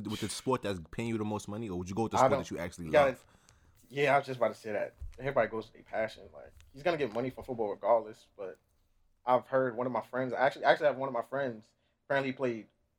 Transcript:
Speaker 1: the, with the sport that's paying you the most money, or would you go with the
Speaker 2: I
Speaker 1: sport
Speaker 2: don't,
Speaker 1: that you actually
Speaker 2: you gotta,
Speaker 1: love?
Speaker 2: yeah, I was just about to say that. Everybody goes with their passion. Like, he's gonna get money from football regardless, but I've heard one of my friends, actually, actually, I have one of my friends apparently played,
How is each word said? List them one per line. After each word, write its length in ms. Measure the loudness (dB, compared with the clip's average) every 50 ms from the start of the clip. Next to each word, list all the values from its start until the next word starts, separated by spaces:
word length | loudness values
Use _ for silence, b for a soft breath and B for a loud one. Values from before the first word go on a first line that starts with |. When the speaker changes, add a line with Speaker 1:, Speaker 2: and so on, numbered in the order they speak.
Speaker 1:
the, 60 | -6 -6
with 100 | -6 -4
the 80 | -4 -6
sport 340 | -6 -4 -2 -2 -2 0
that's 180 | 0 -2 -4 -6 -8 -12
paying 180 | -8 -6 -4 -4
you 100 | -2 -2
the 60 | -2
most 240 | -4 -4 -6 -6 -8
money, 200 | -8 -8 -6 -6
or 100 | -6 -6
would 100 | -6 -4
you 60 | -2
go 100 | -2 -2
with 80 | 0
the 60 | 4 4
Speaker 2:
I 20 |
Speaker 1:
sport 100 | 6 6
Speaker 2:
don't, 80 | 4 2
Speaker 1:
that 100 | -2 -4
you 80 | -6 -6
actually 280 | -6 -8 -8 -10 -4
Speaker 2:
you 60 | 2
gotta, 180 | 6 6 6 6
Speaker 1:
love? 140 | 2 -2 -8 b b b b b b b b b b b _ -10
Speaker 2:
yeah, 240 | -4 0 2 4 4
I 40 | 4
was 80 | 2
just 120 | 0 -2 0
about 160 | 0 0 0
to 60 | -2
say 120 | -8 -6
that. 220 | -4 -4 -4 -6 -8 -12 -14 -14 -12 -8
Everybody 300 | -6 -2 2 2 2 2
goes 160 | 0 -6 -8
with 80 | -8 -14
their 80 | -20
passion. 420 | -14 -8 -4 -4 -2 -4 -4 -10 -18 -20 -18
Like, 180 | -20 -20 -20 -20 -20 -20 -20
he's 100 | -12 -4
gonna 140 | -2 0 0
get 160 | 0 0 -2 -2
money 160 | -2 -4 -4
from 140 | -6 -8 -8
football 260 | -8 -4 -2 -2 -2
regardless, 560 | -4 0 4 4 4 4 4 0 -12 -18 _ _ _
but 220 | -12 -12 -12 -12 -16 _ _ _ _ _ _ _ _ _ _ _ _ 0
I've 200 | 2 2 2 2
heard 300 | 2 0 0 0 0 -2
one 100 | -2 -4
of 60 | -2
my 100 | -2 -4
friends, 320 | -4 -4 -4 -4 -4 -2 0
actually, 280 | 2 2 2 2 2 4
actually, 220 | 4 4 6 4
I 40 | 0
have 80 | 0 0
one 100 | -2 -4
of 60 | -2
my 80 | -4
friends 420 | -4 -4 -4 -4 -4 -4 -6 -8 -14 _ _ _ _ _ _ _ _
apparently 260 | -2 0 0 0 0
played, 340 | -2 -2 -2 -2 -2 -4 -8 -14 _ _ _ _ _